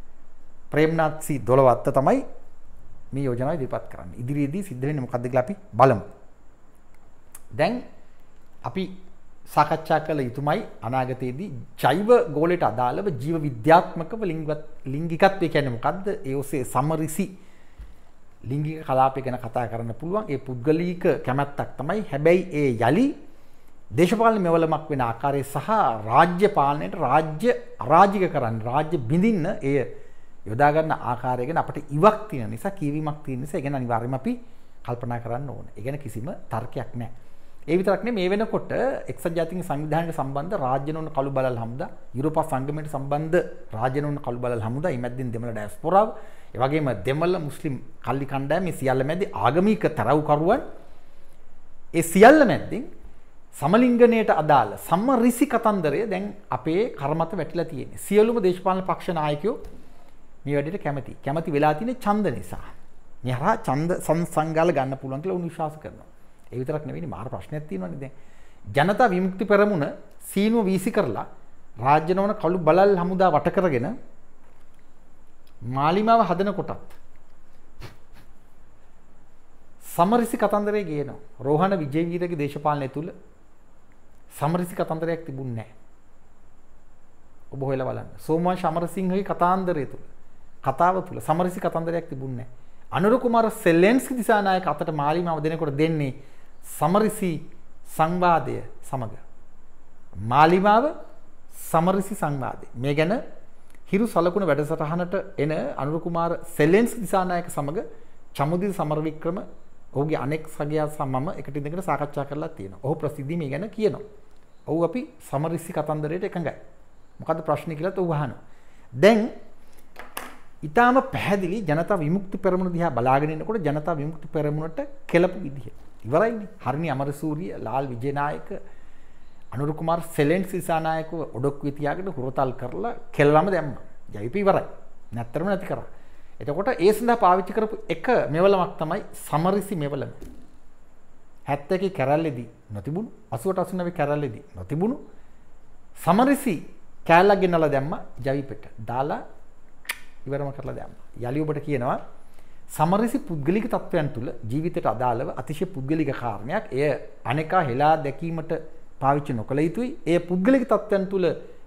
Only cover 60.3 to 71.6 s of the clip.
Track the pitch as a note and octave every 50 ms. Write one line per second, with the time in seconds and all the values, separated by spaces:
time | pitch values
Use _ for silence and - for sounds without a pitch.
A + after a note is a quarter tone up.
60.3 | - - - C3+ C#3+ C#3+ C#3 D#3 F3 G3+ - D3+ C#3+ C#3 A#2+ - - - - C#3
61.3 | C#3 E3 E3+ - D3+ C#3+ D3 D3+ D3+ D3+ A3 A#3+ B3+ B3 - G#3 G3+ G#3+ G#3 F3+
62.3 | B2 F#2+ G2 - - - - - - - - - - - - - - - - B2
63.3 | B2+ A#2+ C#3 F#3+ A3 A3 - - C3 C#3 D#3 E3+ F3+ - - - D#3 E3 F3 -
64.3 | - D#3+ D#3 D#3+ D#3+ D#3 E3 F3 E3+ D3+ C3 C3+ C3+ C3+ - C3+ C3 C#3 D#3 F#3+
65.3 | F#3+ F3+ F3 E3 - - E3 D3+ D3+ D#3 - F#2+ - - - - - - - -
66.3 | - - - - - B2 C3 C#3 D3+ D3+ D3+ C3 C3 D#3 F3 D3 - - - B2+
67.3 | - D3+ C3+ - D3 D3+ D3+ - G3 F#3+ F#3 F3+ E3 C#3+ C3+ C3 - - - -
68.3 | - - - - - - - - G#2 C3+ D3 F3+ G#3 G#3 B3+ A#3 F#3 F3+ F#3 F#3+
69.3 | F#3 - A3+ G3 G3+ G3 G#3 G#3 G#3 E3 C#3+ D#3+ - - - - - - - -
70.3 | - F#3+ G3+ A3 A3+ A#3+ A3 F#3 F#3+ F#3 - A#3+ - G#3+ F3+ C3+ G2+ G#2+ D3+ -
71.3 | - - - - - -